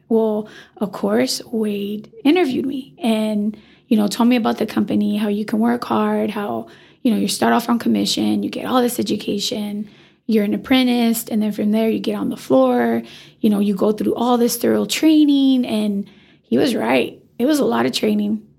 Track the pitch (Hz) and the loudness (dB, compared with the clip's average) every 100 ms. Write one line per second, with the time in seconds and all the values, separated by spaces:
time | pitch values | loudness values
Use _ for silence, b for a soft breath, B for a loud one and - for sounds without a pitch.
0 | - 226 220 214 214 B B - 196 - | -2 0 2 -2 -6 B B -8 -6 -4
1 | 202 220 262 - - 226 214 202 202 214 | -2 0 0 -4 -6 -4 -4 -4 -6 -8
2 | - 440 277 359 294 247 269 269 - - | -12 -2 2 2 2 -2 -4 -6 -12 -4
3 | 233 220 214 208 208 B B B - 214 | -2 0 0 -2 -2 B B B 0 2
4 | 208 - 240 247 233 233 220 226 202 208 | 2 2 4 4 2 -2 -2 -2 0 0
5 | 208 208 214 208 214 214 233 240 - 220 | 0 0 -2 -2 -2 0 0 0 -2 0
6 | 214 214 214 214 208 226 - B B B | 0 0 -2 -4 -6 -6 -8 B B B
7 | 240 208 - - 233 233 233 233 233 208 | 0 0 0 0 2 2 2 0 0 0
8 | 202 - 208 208 202 - 196 247 240 233 | 0 0 0 0 -2 -6 -2 0 0 -2
9 | 214 214 - 208 - 220 208 208 214 b | -2 -4 -4 -4 -4 -6 -6 -8 -10 b
10 | b b - 214 208 202 - 262 254 240 | b b -2 0 0 -2 0 2 2 2
11 | 233 226 - 220 214 214 208 220 226 208 | 2 0 -2 -2 -2 -2 0 2 0 0
12 | 202 208 - - - 262 254 247 233 226 | -2 -4 -4 -6 2 4 4 2 0 -2
13 | 226 B B B 220 202 208 196 214 214 | -6 B B B 0 2 0 0 0 0
14 | 208 - 240 240 240 - 226 214 208 - | -2 0 0 2 0 0 0 0 -2 2
15 | 320 311 294 277 269 254 254 214 214 202 | 4 6 4 4 4 2 0 -2 -2 -4
16 | 208 b b b _ 233 285 214 220 254 | -6 b b b _ 0 2 0 0 0
17 | - - _ - 262 294 226 233 254 214 | 0 -8 _ -2 0 2 2 0 0 0
18 | 214 208 208 214 - | 0 0 -2 -4 -8